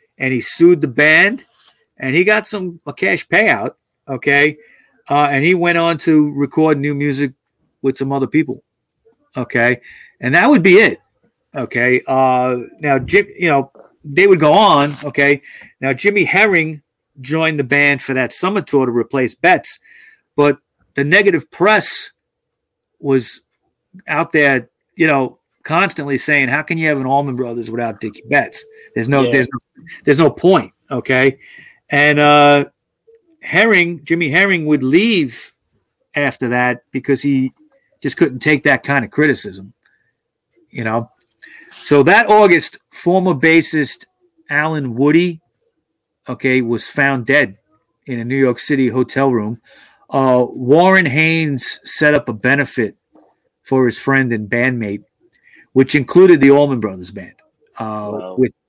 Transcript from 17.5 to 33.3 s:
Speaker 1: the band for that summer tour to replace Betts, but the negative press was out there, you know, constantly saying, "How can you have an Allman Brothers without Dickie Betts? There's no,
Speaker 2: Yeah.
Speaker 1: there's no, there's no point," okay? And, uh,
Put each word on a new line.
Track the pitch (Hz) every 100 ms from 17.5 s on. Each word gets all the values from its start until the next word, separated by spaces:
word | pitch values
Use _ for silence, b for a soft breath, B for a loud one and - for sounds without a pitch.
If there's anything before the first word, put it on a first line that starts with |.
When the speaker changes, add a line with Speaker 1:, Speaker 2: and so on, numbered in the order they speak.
| 151
Speaker 1:
the |
band | 127 143 143 139
for | -
that | 131 123
summer | - 185 208
tour | - 143 123
to |
replace | 120 113 135 123 -
Betts, | 165 170 - - b b b b b -
but | 143 143 _ _ _ -
the |
negative | 143 185 202 170 -
press | - 190 214 - - - _ _ _ _ _ _ _ _ _
was | 139 135 - - _ _ _ _ _ - -
out | 156 165
there, | 156 143 131 - _ _ -
you | 160
know, | 139 127 - _ _
constantly | - 165 190 - 143 135
saying, | - 147 131
"How | 143
can | 151 165
you | 160
have | 143
an | 131
Allman | 139 143 123
Brothers | 123 117 113
without | 117 117 104
Dickie | 113 - -
Betts? | 143 113 - - b b 117
There's | 117
no, | 139
Speaker 2:
Yeah. | 123
Speaker 1:
there's | 135 151
no, | - - _ B B
there's | - 139
no | 147
point," | - 175 180 107 _ -
okay? | 127 - 127 135 131 B B B B -
And, | 143 147 147
uh, | 147 147 147 143 143 _ _ _ _ _ _